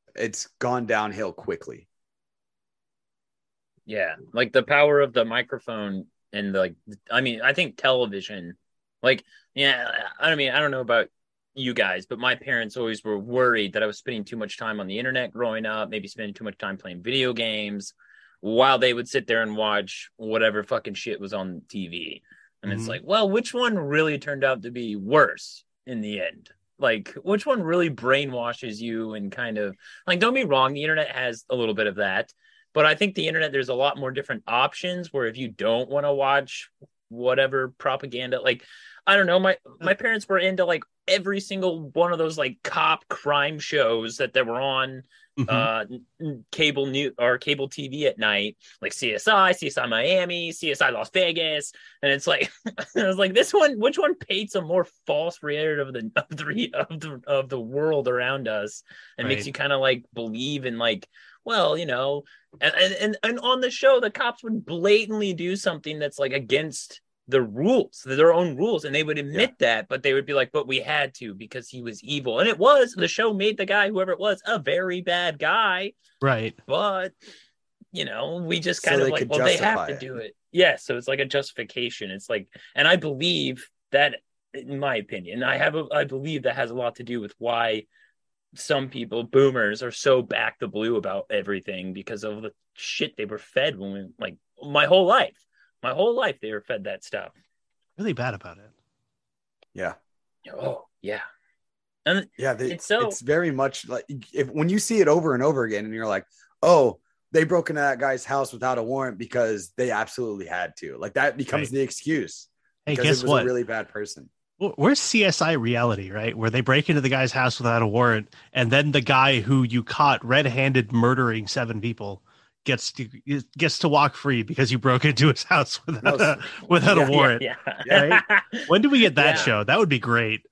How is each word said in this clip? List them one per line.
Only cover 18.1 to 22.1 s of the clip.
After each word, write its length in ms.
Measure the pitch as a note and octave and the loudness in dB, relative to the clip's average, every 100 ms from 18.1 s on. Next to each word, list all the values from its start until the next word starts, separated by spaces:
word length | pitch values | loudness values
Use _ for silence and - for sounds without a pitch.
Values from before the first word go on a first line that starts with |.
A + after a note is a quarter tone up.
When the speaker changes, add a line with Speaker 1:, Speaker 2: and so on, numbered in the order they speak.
| _ _ _ | _ _ _
Speaker 2:
while 380 | G2+ A2+ C3+ B2+ | -2 4 4 6
they 140 | B2+ | 2
would 160 | A#2+ - | 0 -2
sit 200 | C3+ A2+ | -4 0
there 140 | A2+ | 0
and 140 | A2 G#2+ | 0 -2
watch 540 | G#2+ G#2 F#2+ - - _ | 0 0 -4 -12 -18 _
whatever 480 | A2 A2 A2 G#2+ | -4 2 2 0
fucking 300 | G2+ A2+ A2 | -4 -4 -6
shit 260 | G2 A#2 G2+ | -10 -8 -8
was 120 | G2 | -8
on 300 | G2+ F#2 F2 _ | -8 -8 -10 _
T 180 | G2 F2 | -10 -8
V. 360 | E2+ D2+ | -8 -10